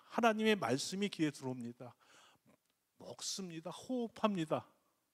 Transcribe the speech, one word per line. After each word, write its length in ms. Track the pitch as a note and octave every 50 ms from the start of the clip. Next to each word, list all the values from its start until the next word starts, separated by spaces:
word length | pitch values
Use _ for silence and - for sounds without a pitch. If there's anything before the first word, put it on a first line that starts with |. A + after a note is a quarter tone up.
| -
하나님의 500 | - - - A#3 A#3 G#3+ G#3+ A3 A3 G#3+
말씀이 540 | G3 C#3 A#2 B2+ C#3 - - F#3+ F#3+ G#3 G3
귀에 200 | - - D#3 D3+
들어옵니다. 640 | C#3+ - C3+ C3 B2+ C3 A#2 A#2 A#2+ - C3 A#2+ - _ _ _ - - - - _ _ _ _ _ _ _ _ _ _ _ _ _
먹습니다. 720 | - - - B2+ - - - - - F#3+ F3 E3 D#3+ E3 F3+
호흡합니다. 1000 | D#3 - - - C4 B3 A#3 A3 - - - G#3+ G3+ F3+ D#3+ - D#3 B2+ - - _ _ _ _ _ _ _ _